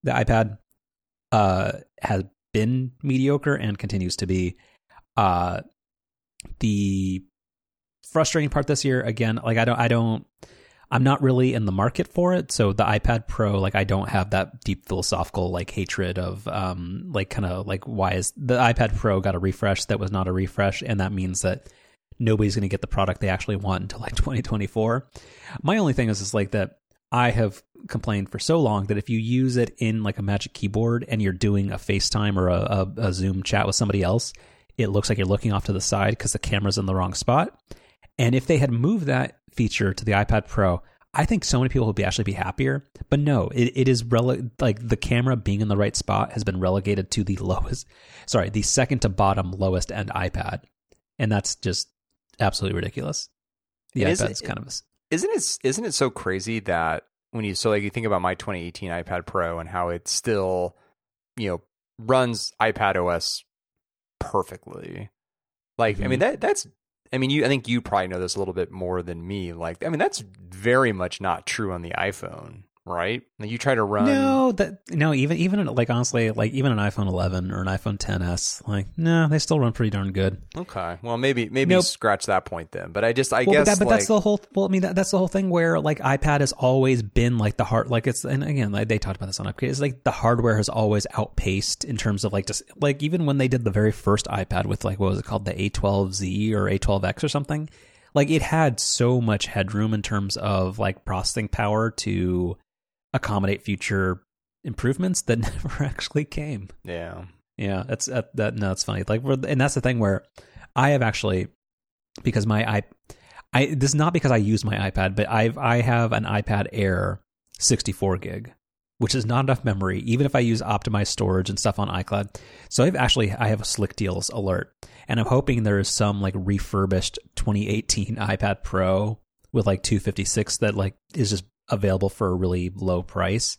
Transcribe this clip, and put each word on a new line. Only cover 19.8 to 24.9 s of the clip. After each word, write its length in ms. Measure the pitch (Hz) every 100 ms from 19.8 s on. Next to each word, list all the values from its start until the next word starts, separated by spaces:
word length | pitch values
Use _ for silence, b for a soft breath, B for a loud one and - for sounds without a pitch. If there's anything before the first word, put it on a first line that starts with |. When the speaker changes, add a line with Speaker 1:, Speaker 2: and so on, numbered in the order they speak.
| -
Speaker 1:
that 120 | 101
was 140 | 98
not 160 | 98 92
a 40 |
refresh, 500 | 92 95 - 98 95
and 180 | 127 104
that 120 | 95
means 300 | 95 92 92
that 260 | 92 92 - b b b _ -
nobody's 360 | 117 107 104
gonna 140 | 104 101
get 120 | 98
the 60 | -
product 340 | - 95 92
they 80 | 98
actually 280 | 92 - 98
want 260 | 98 92
until, 180 | 98 -
like, 140 | 113
<laughs> 20 | -
twenty 260 | - 123
twenty-four. 680 | - 107 98 113 110